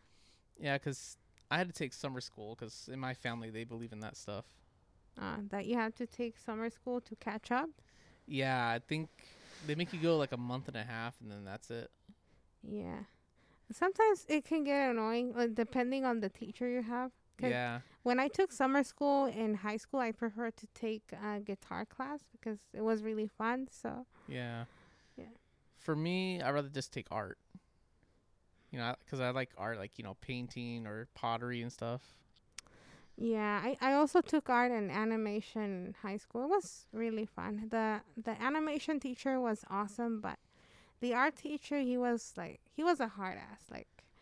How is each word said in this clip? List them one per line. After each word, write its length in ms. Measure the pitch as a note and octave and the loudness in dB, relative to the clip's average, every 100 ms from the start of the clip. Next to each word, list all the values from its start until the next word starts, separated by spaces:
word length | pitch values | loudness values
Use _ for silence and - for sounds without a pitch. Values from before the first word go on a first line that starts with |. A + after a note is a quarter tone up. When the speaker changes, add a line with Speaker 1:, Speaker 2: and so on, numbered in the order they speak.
| _ - - _ _ - | _ -20 -20 _ _ -6
Speaker 1:
Yeah, 200 | D3 C#3 | 0 0
'cause 400 | D3 C3 - - _ - - | 0 -6 -10 -18 _ -20 -2
I 80 | D#3 | 0
had 80 | F3+ | 0
to 40 | |
take 180 | - C#3 | -4 -6
summer 300 | - C#3+ B2+ | -4 -6 -6
school 340 | - - G#2+ A#2 | -8 -12 -12 -10
'cause 320 | A2+ - - | -12 -12 -12
in 80 | C3+ | -6
my 140 | C3 | -6
family, 380 | B2+ B2 A#2 A2+ | -4 -6 -6 -6
they 140 | A2 | -8
believe 280 | A2+ A#2 A2+ | -8 -8 -8
in 80 | G#2+ | -8
that 160 | A2 - | -10 -10
stuff. 300 | - G2+ - - _ _ _ - _ - | -8 -8 -10 -20 _ _ _ -20 _ -8
Speaker 2:
Uh, 160 | F#3+ - G3+ | -6 -6 -6
that 160 | G3+ - | -6 0
you 80 | A#3+ | 0
have 180 | A3 - | 0 -2
to 100 | A#3+ | -8
take 320 | - A#3+ - | -6 -8 -6
summer 320 | - A3 A3+ | -8 -4 -6
school 320 | - - B3 | -6 -6 -6
to 120 | - A3 | -6 -8
catch 340 | A3+ G#3+ - | -6 -6 0
up? 160 | B3 D#4+ - - - - - - | 0 0 -8 -20 -20 -20 -20 -4
Speaker 1:
Yeah, 440 | C#3 C3+ B2+ A#2 | 0 2 4 4
I 80 | A#2 | 2
think 320 | - D#3 D#3+ - - - - - D3+ | 0 -2 -2 -10 -20 -20 -20 -10 -2
they 80 | |
make 180 | D3+ F3 | 0 0
you 80 | F3 | 2
go, 160 | E3 D#3+ | 4 4
like, 160 | C#3 | 4
a 60 | B2 | 0
month 280 | B2 B2+ C3+ | -2 -4 -4
and 120 | A#2+ | -6
a 40 | |
half, 380 | A2 A2+ A#2 - | -4 -4 -4 -6
and 100 | A2 | -12
then 140 | G2+ | -10
that's 260 | G2 G#2 - | -8 -10 -8
it. 200 | A#2 - _ - - _ _ _ _ | -8 -8 _ -20 -20 _ _ _ _
Speaker 2:
Yeah. 420 | - G#3 F3 F3+ G3+ _ _ _ _ _ _ | -10 -8 -6 -8 -10 _ _ _ _ _ _
Sometimes 540 | - F4+ G4 A4 F#4+ - | 2 2 8 6 6 4
it 160 | D4+ - | 2 4
can 180 | D#4+ | 2
get 260 | C#4+ C#4 C4+ | 4 4 4
annoying, 440 | A#3 A3 A#3 B3 | 4 2 2 0
like, 200 | A#3 A#3 | 2 2
depending 520 | A3 A3 C4 B3 C4+ C4 | 2 2 2 2 2 2
on 140 | A#3 | 2
the 100 | F#3+ | 0
teacher 380 | - A3 - B3 | -4 -12 -4 0
you 120 | B3 | 0
have. 300 | A3+ A#3+ B3+ - _ - | 0 -2 -4 -8 _ -2
'Cause 140 | B3 | 0
Speaker 1:
Yeah. 320 | B2 B2 A#2+ - - | 2 0 -2 -8 -2
Speaker 2:
when 160 | B3 B3 | 2 4
I 100 | C#4 | 4
took 220 | C#4 F#4+ | 4 4
summer 320 | - C4 C#4 | 4 6 6
school 440 | C4+ - C#4+ C#4 C4+ | 4 2 4 6 4
in 300 | G3 A3 G#3 | 2 0 0
high 200 | G#3 G#3+ | 0 -4
school, 240 | - C#4 | -2 0
I 100 | A#3 | 0
preferred 440 | A3 A#3 G#3 A#3 - | 0 -2 -2 -4 -6
to 100 | A3 | -18
take 440 | - A3+ A3 - | -6 -4 -4 -8
a 260 | - G#3 G#3 | -8 -4 -4
guitar 440 | G3+ G3 - F3+ | -4 -8 -6 -6
class 400 | A3 - C4 D4 - | -6 -6 -6 -6 -10
because 280 | - A3+ G#3 - | -8 -6 -6 -8
it 80 | - | -2
was 220 | A3 A3 | 2 2
really 260 | G#3+ A3 G#3+ | 0 -2 -2
fun, 400 | - A3 B3+ C4 | 0 0 0 -4
so. 360 | - - - B3+ - - | -6 -6 -6 -10 -18 -8
Speaker 1:
Yeah. 380 | C3 A#2+ A#2 A#2 - - - _ - | -6 -4 -6 -8 -12 -20 -20 _ -18
Speaker 2:
Yeah. 140 | A3 A#3 _ _ _ - | -18 -20 _ _ _ -8
Speaker 1:
For 160 | - D3+ | -2 0
me, 460 | E3 F#3 F#3 F3+ | 2 2 0 0
I'd 80 | C3 | 2
rather 180 | C#3+ C#3 | 0 0
just 240 | C#3+ - | -4 -6
take 140 | C3+ - | -8 -4
art. 280 | G#2+ G2 - _ - _ _ _ _ _ _ _ _ _ _ _ | -4 -4 -8 _ -20 _ _ _ _ _ _ _ _ _ _ _
You 80 | C3 | -4
know, 160 | A#2+ B2+ - | -4 -4 -6
'cause 140 | C3+ | -2
I 100 | B2 | 0
like 240 | C3 B2+ - | 0 -4 -4
art, 220 | G#2 A2+ | -4 -4
like, 180 | G2+ - | -6 -8
you 60 | |
know, 100 | G#2 | -10
painting 720 | - - B2 A#2+ B2 A#2+ A#2+ A2+ | -10 -6 -6 -6 -6 -6 -6 -6
or 200 | G#2+ A#2+ | -8 -10
pottery 480 | - A#2+ A#2 A#2+ A#2+ | -4 -2 0 0 -2
and 100 | A#2 | -4
stuff. 460 | - A#2 B2 - - _ _ _ - - - - - - - | -4 -4 -4 -8 -20 _ _ _ -18 -18 -20 -20 -20 -20 -4
Speaker 2:
Yeah, 440 | A3+ A3 G#3+ G#3 | 0 2 2 2
I, 120 | A3+ C#4+ | 0 2
I 140 | C4 | 6
also 260 | C#4 D4 F4+ | 6 8 6
took 300 | - D#4 - | 6 2 4
art 200 | A#3+ B3 | 4 4
and 180 | A#3 G3 | 2 0
animation 720 | E3 A3 A3 G#3+ G#3 - A3 G#3 F#3 F3+ | 2 2 2 0 -2 -4 -2 -2 -2 -6
in 80 | - | -8
high 160 | G3 G#3 | -6 -6
school. 260 | - A#3 | -6 -4
It 40 | C#4 | 2
was 360 | G4 - - - | 2 2 -12 -10
really 320 | A3 A3+ A3 | -2 -2 0
fun. 440 | G#3+ - F2 G#3 A3 | -4 -4 -4 -4 0
The, 320 | A3+ A3 G#3+ - - | 0 2 0 -6 -8
the 160 | A3+ A3 | -6 -2
animation 580 | C4 D#4 D#4 D4 - D4+ | 0 2 0 -2 0 -2
teacher 400 | C4+ B3 C4+ C4 | -2 -2 0 2
was 240 | A#3+ G#3+ - | 2 -2 -2
awesome, 500 | G3 G#3 G#3 A#3 A3+ | -2 -2 -2 -2 -2
but 180 | G3+ - _ - - - - _ | -4 -8 _ -20 -20 -20 -20 _
the 140 | B3 | 0
art 220 | A#3+ C#4+ D4+ | 4 2 0
teacher, 440 | D4 D4+ - D4 | -6 -6 -2 0
he 160 | B3+ B3 | 2 2
was, 380 | B3 A#3 - - | 2 0 -2 -8
like, 240 | E3 - _ | -10 -10 _
he 120 | - | 0
was 160 | E4 E4+ | 2 4
a 80 | A#3 | 0
hard 300 | G3+ F#3+ - | -4 -8 -8
ass. 240 | G#3+ G#3 - | -12 -18 -14
Like, 180 | - - - - - | -14 -14 -20 -20 -20